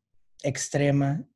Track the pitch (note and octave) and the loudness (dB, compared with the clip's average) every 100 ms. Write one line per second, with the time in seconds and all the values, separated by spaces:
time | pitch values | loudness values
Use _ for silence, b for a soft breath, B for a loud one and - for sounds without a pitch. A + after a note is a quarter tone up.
0 | _ _ _ - D3 C#3 - C#3+ C#3+ C#3+ | _ _ _ -8 -6 -6 -4 0 2 2
1 | C#3 D3+ - | 2 -2 -6